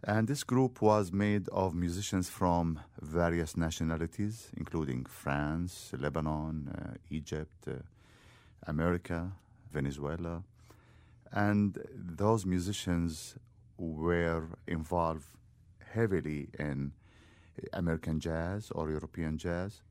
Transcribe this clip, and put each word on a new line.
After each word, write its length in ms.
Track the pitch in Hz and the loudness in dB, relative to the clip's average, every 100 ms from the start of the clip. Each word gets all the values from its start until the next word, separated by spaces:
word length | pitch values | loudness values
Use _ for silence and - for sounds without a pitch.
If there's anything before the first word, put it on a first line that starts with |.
And 240 | - 107 110 | 2 2 2
this 160 | 143 | 0
group 360 | - 123 131 127 | 2 4 4 6
was 320 | 107 107 95 | 6 6 4
made 380 | 95 104 104 90 | 2 4 4 2
of 240 | 95 95 | 0 2
musicians 560 | 85 87 87 104 95 87 | 2 0 0 0 0 -2
from 500 | - 92 87 85 78 - - | 2 4 4 2 0 -6 -14
various 560 | 73 80 85 85 80 - | -4 2 4 2 0 0
nationalities, 920 | 82 80 80 80 82 - 104 113 - - | -2 0 -2 0 -2 -2 -6 -6 -12 -10
including 500 | - 85 73 64 64 | -4 -2 -2 -2 -6
France, 880 | - - 71 73 80 87 - - 65 | -6 -2 0 0 -2 -4 -6 -12 -4
Lebanon, 720 | 71 73 78 78 78 78 71 | -2 0 -2 -2 -2 -4 -6
uh, 280 | - - 58 - | -8 -10 -12 -8
Egypt, 580 | 78 71 78 78 - - | -8 -4 -6 -6 -12 -10
uh, 60 | 65 - - - - - - - - - | -10 -12 -20 -20 -20 -20 -20 -20 -16 -4
America, 640 | 78 82 90 - 85 85 98 _ - - | 0 2 2 0 -4 -4 -10 _ -20 -8
Venezuela. 720 | 73 69 69 71 82 85 85 95 - - - - - - - - | -2 -2 -2 -4 -4 -4 -6 -10 -18 -20 -20 -20 -20 -20 -20 -6
And 480 | 104 104 104 104 - - - | 2 4 6 4 2 -10 -10
those 500 | 90 80 101 113 95 | -10 2 4 4 4
musicians 920 | 90 90 104 - 85 85 78 - - - - - - | 2 2 -2 2 2 2 -2 -12 -16 -20 -20 -20 -8
were 680 | 87 78 82 85 85 82 80 - - | -6 -2 2 4 4 0 -2 -10 -4
involved 580 | 82 80 90 82 80 78 - - - - - - | -4 0 2 2 0 -8 -20 -20 -20 -20 -20 -8
heavily 560 | 110 113 95 76 76 71 - | 0 2 2 0 -4 -6 -6
in 340 | 76 69 69 - - - - - - - - | -4 -2 -4 -8 -20 -20 -20 -20 -18 -14 -8
American 460 | - 87 82 - 78 | -2 0 0 0 -2
jazz 500 | 85 80 82 101 107 | 0 -2 -2 -4 -6
or 200 | - 78 | -4 -2
European 480 | 78 78 - 82 78 | -2 -4 -4 -4 -2
jazz. 420 | 87 87 95 - - | -2 -2 -4 -8 -20